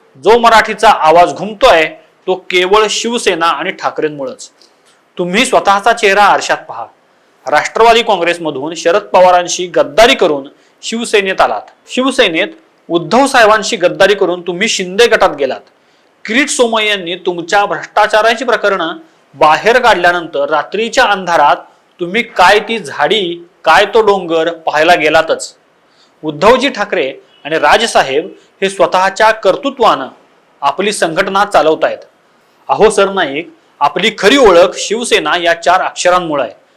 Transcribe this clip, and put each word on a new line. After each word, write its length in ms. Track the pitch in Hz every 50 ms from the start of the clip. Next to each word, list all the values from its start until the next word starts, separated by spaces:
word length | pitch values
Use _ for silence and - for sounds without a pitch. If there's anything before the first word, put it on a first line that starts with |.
| _ _ _ 139
जो 200 | 131 180 226 240
मराठीचा 520 | 233 233 226 214 202 220 214 196 - 220
आवाज 440 | 185 - 151 156 160 170 175 - -
घुमतोय 500 | - 170 208 220 202 277 247 185 165 156 156 - - _ _ _ _ _
तो 80 | - 185 185 - -
केवळ 360 | - 180 180 185 202 214 214 208
शिवसेना 560 | - - - 226 240 240 233 202 185 165 165 170
आणि 220 | 156 139 160 185
ठाकरेंमुळेच. 800 | 185 - - 139 - - 151 151 151 143 135 127 110 - - - _ _ _ _ _ _ _ _ _ _ _ _ _ -
तुम्ही 260 | 180 175 180 214 254
स्वतःचा 460 | 170 - 175 165 202 196 202 196 240
चेहरा 300 | 226 220 - 202 196 202 208
आरशात 320 | 190 160 139 - - 156 147
पहा. 260 | - - 123 117 113 107 _ _ _ _ _ _ _ _ _ _ _
राष्ट्रवादी 560 | 131 143 151 143 - - - 226 233 226 233
काँग्रेसमधून 720 | 233 233 208 175 170 170 175 175 170 151 151 131 135 160 170
शरद 280 | 165 - 165 175 214 220
पवारांशी 640 | - - 185 180 180 180 180 175 165 - - 180 180
गद्दारी 460 | 156 165 143 139 139 147 220 247 269
करून 340 | - 208 165 151 139 135 139 - _ _ _ _ _
शिवसेनेत 580 | - - 220 226 233 214 - 208 196 190 190 -
आलात. 220 | 156 120 113 104 - - _ _ _ -
शिवसेनेत 600 | - 247 254 269 262 262 240 196 160 160 190 - - - _ _ _ _ _ -
उद्धव 380 | 165 175 165 156 - 240 277
साहेबांशी 500 | 262 - 254 226 208 214 208 202 - 240
गद्दारी 380 | 196 170 175 - 156 190 196 208
करून 260 | 202 202 165 175 180
तुम्ही 260 | 175 185 180 175 208 220
शिंदे 380 | - - 190 180 185 202 240
गटात 300 | 233 - - 196 180 156 139
गेलात. 220 | 139 127 117 104 - _ _ _ _ _ _ _ _ _ _ _ -
किरीट 240 | - 220 254 294 -
सोमय्यांनी 680 | - - 247 233 226 220 214 214 208 196 180 165 180
तुमच्या 480 | 180 - 190 180 170 170 170 - 202 202
भ्रष्टाचाराची 800 | 196 170 151 - - _ 220 214 208 220 214 214 226 240 233 269
प्रकरणं 520 | 240 220 208 214 202 196 185 165 160 175 160 - _ _ _ _ _ _
बाहेर 440 | 135 156 156 160 151 147 208 226 247
काढल्यानंतर 720 | 240 233 208 180 175 175 180 175 165 151 - 143 143 147
रात्रीच्या 540 | 156 147 143 - - 190 226 226 202 - 247
अंधारात 500 | 214 202 190 185 170 170 156 147 151 175 170 - - _ _ _ _ _ _
तुम्ही 220 | 180 170 185 233 233 -
काय 300 | - - 180 180 208 214
ती 200 | 214 - 233 226
झाडी, 680 | 175 139 127 - 147 156 196 220 190 170 170 170 - - _ _ -
काय 200 | - 156 190 208
तो 160 | 196 - 233
डोंगर 480 | 220 202 202 190 180 165 165 165 160 170 165
पाहायला 380 | - - - 143 151 156 170 175
गेलातच. 600 | 165 151 151 156 160 156 156 135 - - - - _ _ _ _ _ _ _ _ _ _ _ _ _
उद्धवजी 460 | - 156 151 147 165 214 254 247 247 277
ठाकरे 440 | 233 208 202 202 202 185 143 131 135 - _ _ _ _ -
आणि 140 | 143 156 147
राजसाहेब 680 | 143 147 175 220 233 220 - 226 165 135 131 147 175 196 - - _ _ _ _
हे 80 | 190 190
स्वतःच्या 600 | - - 170 156 - 185 185 190 190 - 220 220
कर्तृत्वानं 760 | 220 220 - 196 175 - - 277 254 - 233 196 151 139 135 120 - _ _ _ _ _ _ _ _ _
आपली 300 | - 139 139 - 190 208
संघटना 520 | 202 - 202 170 160 170 196 196 190 196 202
चालवतायत. 540 | 202 - 175 147 156 160 - 143 127 110 - - - _ _ _ _ _ _ _ _ _ _ _ -
अहो 220 | 135 156 196 220
सरनाईक, 580 | 208 208 196 190 196 196 175 139 135 147 170 - - _ _ _ _ _
आपली 300 | 147 143 - 180 180 226 202 -
खरी 180 | 185 202 262 285
ओळख 380 | 269 208 180 170 185 190 -
शिवसेना 600 | - - - 190 233 247 - 240 196 160 151 156
या 160 | 180 170 170 170
चार 260 | 165 - 175 175 185
अक्षरांमुळे 600 | 170 139 - - - 180 175 180 175 165 151 139
आहे 100 | 127 107 - - _ _ _